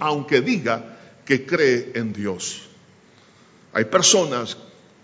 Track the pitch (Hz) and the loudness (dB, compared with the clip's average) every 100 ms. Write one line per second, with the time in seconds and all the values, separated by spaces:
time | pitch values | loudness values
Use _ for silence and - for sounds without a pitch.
0 | 151 151 135 135 175 226 117 117 - - | -2 -2 2 2 2 -2 -2 -4 -6 -18
1 | - - - 135 131 170 143 120 120 117 | -20 -20 -2 0 0 2 4 2 0 -6
2 | 113 101 101 90 - - - - _ _ | -6 -4 -6 -6 -8 -10 -16 -20 _ _
3 | _ _ _ _ _ _ _ 110 110 277 | _ _ _ _ _ _ _ -4 0 2
4 | - 202 165 123 113 - - - _ _ | 4 4 2 -2 -6 -10 -18 -20 _ _